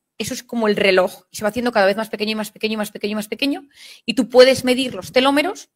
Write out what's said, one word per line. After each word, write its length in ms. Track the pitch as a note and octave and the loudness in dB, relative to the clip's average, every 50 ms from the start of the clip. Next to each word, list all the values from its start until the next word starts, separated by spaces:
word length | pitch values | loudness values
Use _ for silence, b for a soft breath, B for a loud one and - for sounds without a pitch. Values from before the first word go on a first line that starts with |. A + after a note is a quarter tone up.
| _ _ _ | _ _ _
eso 160 | - G#3+ - B3+ | -10 -8 -8 -8
es 100 | - - | -10 -12
como 240 | - A#3 A#3+ A3 | -8 -4 -2 0
el 80 | G#3 G#3 | 0 0
reloj, 480 | G#3 G3+ G3 F#3 F#3 F3+ G3 - - _ _ | 2 2 4 4 4 2 0 -2 -12 _ _
y 60 | - | -12
se 60 | - G#3+ | -6 -6
va 60 | G#3 | -4
haciendo 220 | - B3 A#3 B3 | -4 -2 -4 0
cada 140 | A3+ G#3+ F#3+ | 2 2 2
vez 120 | G3 G3 | 2 2
más 120 | A3 A3 G#3+ | 0 -4 -8
pequeño 220 | - G#3 G#3+ G#3+ | -6 -6 -6 -6
y 40 | A3 | -4
más 160 | G#3+ G#3 - | -6 -8 -10
pequeño 220 | _ - - G#3+ A3 | _ -6 -6 -4 -4
y 40 | |
más 140 | A3 G#3 G3+ | -4 -6 -8
pequeño 200 | - - - G#3 G#3+ | -8 -8 -8 -6 -6
y 20 | |
más 120 | G#3+ G#3 | -6 -6
pequeño, 400 | - G#3+ - C#4 C#4 D4+ F#4+ - B B B B B B B B | -8 -6 -4 -2 -4 -4 -4 -10 B B B B B B B B
y 80 | A#3 - | -6 -2
tú 160 | C4 A#3 - | -2 -2 4
puedes 340 | - B3+ B3+ C4 B3+ - - | 6 8 8 8 6 2 0
medir 300 | B3+ B3+ B3+ C4 B3 - | -2 0 0 -2 -6 -8
los 180 | F#3 - - | -12 -12 -2
telómeros 580 | - B3+ B3+ C#4 C#4 D4 D#4 F#4 - - - _ _ | 0 2 2 4 2 2 0 -2 -6 -10 -16 _ _